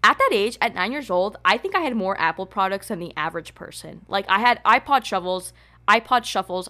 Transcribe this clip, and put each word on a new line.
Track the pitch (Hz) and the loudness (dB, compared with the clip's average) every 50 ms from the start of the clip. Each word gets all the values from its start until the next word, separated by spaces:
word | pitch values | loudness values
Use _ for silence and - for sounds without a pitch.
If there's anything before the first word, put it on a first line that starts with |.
at | - 214 294 - | 6 4 4 4
that | 539 523 | 2 2
age, | 370 202 202 233 - - | 2 2 0 -2 -2 -2
at | - 226 180 | -4 -4 -2
nine | 180 180 214 | -2 -4 -4
years | 262 302 269 - | -4 -6 -4 -2
old, | 180 180 185 208 - - _ | 0 0 0 -2 -4 0 _
I | 185 202 | 2 2
think | 247 - 392 392 | 2 -2 -4 -2
I | 381 | -2
had | 330 269 247 | -2 -2 -2
more | 226 185 190 196 - | -2 -2 -2 -2 -2
Apple | 165 165 165 - 190 | -2 -2 -2 -4 -10
products | 185 - 208 190 190 196 196 - - | -8 -2 -2 -2 -2 -2 -6 -6 -8
than | 220 170 | -8 -8
the | 170 170 - | -8 -10 -8
average | - 151 165 165 170 170 - - | -6 -6 -6 -6 -8 -12 -12 -18
person. | - - - - - - 156 - 170 - - | -18 -18 -16 -16 -16 -18 -16 -18 -20 -10 -4
Like, | - 202 196 - | -4 -4 0 2
I | 190 196 | 2 4
had | 233 247 240 240 - | 4 4 2 4 4
iPod | 208 226 262 - - 277 262 220 | 4 4 4 4 2 0 0 0
shovels, | - 208 190 175 180 185 185 180 - - - - _ _ _ _ | -2 -4 -4 -2 -4 -6 -6 -8 -12 -20 -20 -20 _ _ _ _
iPod | - 214 226 226 - 262 240 226 | 4 4 4 4 2 0 0 0
shuffles, | - - 196 185 - 180 185 180 | -2 -4 -4 -4 -2 -6 -6 -6